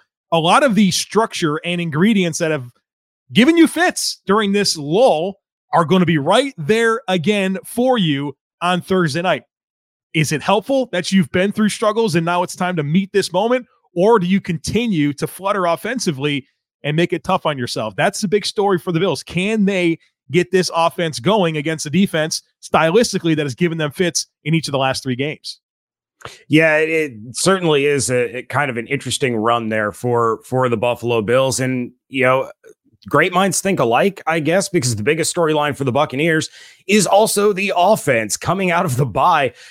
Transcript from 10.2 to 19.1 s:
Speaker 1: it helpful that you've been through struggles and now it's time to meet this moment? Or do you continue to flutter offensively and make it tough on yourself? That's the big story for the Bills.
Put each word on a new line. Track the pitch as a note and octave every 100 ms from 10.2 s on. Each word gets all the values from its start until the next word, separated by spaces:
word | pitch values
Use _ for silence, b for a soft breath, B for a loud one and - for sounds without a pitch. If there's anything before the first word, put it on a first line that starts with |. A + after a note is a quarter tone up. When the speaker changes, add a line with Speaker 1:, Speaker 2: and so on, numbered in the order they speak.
| D3
Speaker 1:
it | D3+
helpful | - G#3 - C4+ B3
that | F3+ -
you've | F#3+ C#3+
been | F3+ G3+
through | G#3 G#3+
struggles | - G#3+ G#3+ A3 E3
and | E3
now | F3
it's | F3+ -
time | F3+
to | E3+
meet | D3 F3 F#3+
this | G3 -
moment? | F3+ A#3 B3+ A3 _ _
Or | F3 G#3 A3+
do | F3
you | F#3+
continue | - D#3+ - G#3+ A#3+ E3 D3
to | C#3 D#3
flutter | - G3 G#3 E3+
offensively | E3 G#3 B3+ F#3 C3+ D3 C#3+ - _ _ _
and | D3 D#3
make | F3
it | E3+
tough | - F3 D#3+
on | C#3
yourself? | A#2+ C3+ A2
That's | G2 F3+ -
the | G3
big | G#3
story | - - G3+ F3+
for | F#3
the | E3
Bills. | F#3+